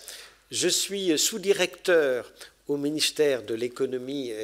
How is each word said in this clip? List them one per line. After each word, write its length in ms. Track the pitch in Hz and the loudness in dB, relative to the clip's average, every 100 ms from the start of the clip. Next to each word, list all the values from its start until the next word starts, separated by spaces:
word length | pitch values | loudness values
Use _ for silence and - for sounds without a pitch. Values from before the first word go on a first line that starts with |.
| - - - - - | -8 -18 -18 -20 -10
je 160 | 113 156 | -2 0
suis 500 | 165 - 196 190 147 | 0 -2 -2 2 2
sous-directeur 1120 | - 220 185 190 180 - - 165 143 123 107 - - _ - | 2 0 2 2 2 0 4 4 4 0 -4 -14 -20 _ -6
au 100 | 143 | -2
ministère 640 | 143 156 - - 151 131 | -2 0 0 2 2 2
de 140 | 104 113 | -2 -4
l'économie 760 | 123 123 131 127 127 143 127 107 | -4 -2 -2 -2 -6 -6 -6 -6